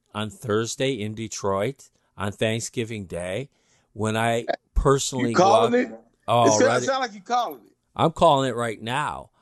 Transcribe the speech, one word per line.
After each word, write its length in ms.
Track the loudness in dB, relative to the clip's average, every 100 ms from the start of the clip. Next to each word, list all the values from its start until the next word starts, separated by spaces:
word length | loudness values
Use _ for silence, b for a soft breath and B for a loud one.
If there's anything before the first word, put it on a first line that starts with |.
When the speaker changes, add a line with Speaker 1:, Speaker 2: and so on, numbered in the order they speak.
| _
Speaker 1:
on 160 | -8 -8
Thursday 600 | -8 -2 -2 -2 -2 -2 -2
in 140 | -6
Detroit, 720 | -8 -10 -6 -4 -2 -2 -6 -18 _ _ -8
on 160 | -8
Thanksgiving 720 | -2 -2 -2 -6 -8 -6 -8 -10
Day 420 | -8 -6 -6 -8 _ _ _ _
when 240 | -6 -2 0
I 300 | 0 -2 -2 -8 _
personally 560 | 0 2 2 0 -2 0
Speaker 2:
You 40 |
Speaker 1:
go 100 | 4
Speaker 2:
calling 300 | 6 6 4
Speaker 1:
out 0 |
Speaker 2:
it? 160 | 2 -2 -8 _ _ 0
Speaker 1:
Oh, 180 | 4 4
Speaker 2:
It 60 |
sound, 120 | 6 4
Speaker 1:
right. 140 | 2
Speaker 2:
it 40 | 0
sound 140 | -2
like 140 | -4
you 60 | -8
calling 400 | -4 -2 -2 -8
it. 120 | _ _ _
Speaker 1:
I'm 180 | -2 -2
calling 360 | 4 4 4 2
it 80 | -2
right 240 | -4 -6
now. 500 | -6 -4 -4 -8 -14 _